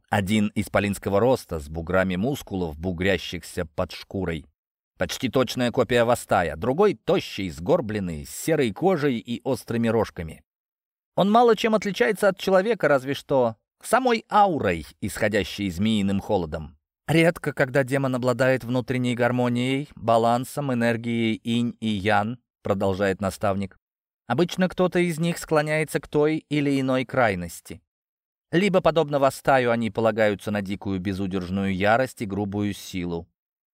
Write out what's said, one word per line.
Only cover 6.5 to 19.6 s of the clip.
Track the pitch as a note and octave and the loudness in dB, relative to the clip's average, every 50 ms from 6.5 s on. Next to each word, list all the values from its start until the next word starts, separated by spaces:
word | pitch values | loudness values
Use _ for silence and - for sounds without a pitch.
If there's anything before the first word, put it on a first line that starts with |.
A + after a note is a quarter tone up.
| C#2+ | -2
другой — | D#2 E2+ A#2+ C3+ E3 G#3 G#3 F3+ | -4 -2 -2 0 2 2 2 2
тощий, | - - - F3+ F3+ - - - - G2 F2+ | -2 -2 0 0 0 0 -4 -8 -6 -6 -6
сгорбленный, | D2 C#2+ E2+ G2+ D3+ F3+ C3+ G2+ G#2+ G#2+ F#2+ F2 D#2+ D2 C#2+ | -6 -8 -2 0 0 0 0 -2 -4 -4 -4 -4 -6 -8 -10
с | - | -12
серой | - - - D3+ D#3+ D3+ C3+ A2+ F#2+ | -12 -8 -4 -2 0 0 0 -2 -2
кожей | - D#3 F#3+ F#3+ D3 C#3+ D3 B2 A2+ | 0 0 0 0 2 0 0 0 -2
и | - - A#2+ - - | -4 -6 -8 -6 -4
острыми | C3 C3 - - - A#2 A#2 A#2 | -4 -4 -4 -4 -4 -2 0 0
рожками. | A2+ A2 A2+ G2 - - - E2+ D#2+ - - _ _ _ _ _ _ _ _ _ _ _ _ _ _ - | 2 2 2 0 0 -2 -10 -10 -10 -12 -16 _ _ _ _ _ _ _ _ _ _ _ _ _ _ -2
Он | - F#3 G3+ | 0 2 4
мало | G#3+ A#3 B3 A#3 A3 | 6 6 6 6 4
чем | - - A3 A3 | 4 2 0 0
отличается | G#3 - G3+ F#3 - - A#3 G#3+ - - | 0 0 -2 -2 0 0 0 0 2 2
от | G3+ F#3+ - | 0 0 0
человека, | - G3 F#3+ F#3 F#3+ A#3 A3+ F#3 - D3 | 0 2 4 4 4 2 -2 0 2 2
разве | C#3+ C3 B2+ C#3 C#3 | 2 2 2 0 -6
что | - - - C#3+ C3+ B2 A2+ A2+ _ _ _ _ _ - | -6 -4 0 2 2 2 2 0 _ _ _ _ _ -4
самой | - A3 B3 C4 B3 A#3 A3 - - | 0 2 2 4 2 0 0 -2 0
аурой, | F3 G#3 G#3 G3 E3 C3+ G#2+ G2 F2 E2 D2+ - - - - | 4 4 6 6 4 2 0 0 0 0 -4 -10 -14 -8 -8
исходящей | G2+ - - A2+ G#2+ G2+ G#2 F#2 - - - G#2 G2 | -6 -4 0 -2 2 2 0 0 -2 -4 -4 -4 -4
змеиным | E2+ E2+ G#2 A2 A2+ G#2 G2 G2+ G2 G2 | -2 0 0 2 2 2 2 0 0 -2
холодом. | - - G#2+ F#2+ E2+ D#2 D#2+ D#2+ D2+ C#2 - _ _ _ _ _ _ | -2 0 0 0 0 -2 -6 -10 -10 -12 -16 _ _ _ _ _ _
«Редко, | - D3 E3 E3 E3+ F3 - - D3 C3+ | 0 2 4 4 4 2 0 -4 -6 -2
когда | - C#3+ C3 B2 C#3+ C3+ | 0 -2 0 2 0 0
демон | B2 C3+ C#3 C#3 C3 B2+ | 2 0 0 0 0 -2
обладает | B2 A#2+ B2+ B2 A#2 C3 B2+ C3 B2 A#2+ | 0 0 0 2 2 2 2 2 0 0
внутренней | A#2 B2+ B2+ A#2+ - B2+ B2+ B2 B2 B2 | -2 -2 -2 -2 -2 -2 -2 0 -2 0
гармонией, | A#2 A#2+ A#2+ B2 B2+ B2 B2 A#2+ A#2+ | 0 0 0 2 2 0 0 0 0